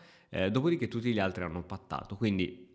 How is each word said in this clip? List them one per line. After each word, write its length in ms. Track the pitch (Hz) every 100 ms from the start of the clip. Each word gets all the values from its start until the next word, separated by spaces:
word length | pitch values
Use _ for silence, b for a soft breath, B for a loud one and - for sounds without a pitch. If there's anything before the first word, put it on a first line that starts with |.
| B B B
eh, 240 | 85 95
dopodiché 380 | 123 165 170 117
tutti 240 | 117 120
gli 60 | 107
altri 260 | 95 87 85
hanno 180 | 85
pattato. 540 | - 95 - 69 - 98
Quindi 460 | 110 95 90 - -